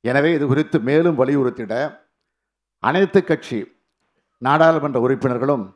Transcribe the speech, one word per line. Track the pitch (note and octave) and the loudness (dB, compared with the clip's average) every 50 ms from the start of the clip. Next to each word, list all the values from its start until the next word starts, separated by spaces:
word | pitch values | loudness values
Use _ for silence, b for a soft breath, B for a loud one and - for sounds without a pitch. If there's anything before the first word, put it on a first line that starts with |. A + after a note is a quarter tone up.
| _ | _
எனவே | A#2 B2 C#3 C#3+ D#3+ | 0 0 2 2 2
இது | E3+ C#3+ D3 | 0 0 0
குறித்து | C3+ C3 C#3+ D#3 - - E3 | 0 0 0 0 -2 -2 -2
மேலும் | G#2+ B2 C#3+ D#3 E3+ F3 D#3+ A#2+ | -2 2 0 2 2 2 2 2
வலியுறுத்திட | C3 C3 C#3+ C#3+ C3+ B2 - - A#2 F#2+ A2 A#2+ D3 D3 - - _ _ _ _ _ _ _ _ _ _ _ _ _ _ _ _ | 0 0 2 0 0 -2 -4 -6 -8 -6 -6 -6 -6 -8 -10 -16 _ _ _ _ _ _ _ _ _ _ _ _ _ _ _ _
அனைத்து | - A2+ D3 F#3 G3 F3+ - G3 F3+ | -4 -2 2 2 0 4 2 2 2
கட்சி | - D#3+ C#3+ - - C3 G#2+ F#2+ - _ _ _ _ _ _ _ _ _ _ _ _ _ _ | 2 -4 -4 -4 -8 -8 -8 -8 -10 _ _ _ _ _ _ _ _ _ _ _ _ _ _
நாடாளுமன்ற | B2 C3 D3 D#3 D#3+ E3 D#3+ D#3 C#3+ D3 B2+ B2 | -2 0 2 4 4 4 4 2 -2 -2 -2 0
உறுப்பினர்களும் | A#2 B2+ C3+ A2+ - C3 B2 B2 B2+ C3+ D3 B2 G2 F#2+ - | 0 0 0 0 0 -2 -2 0 0 0 -2 -2 -4 -10 -14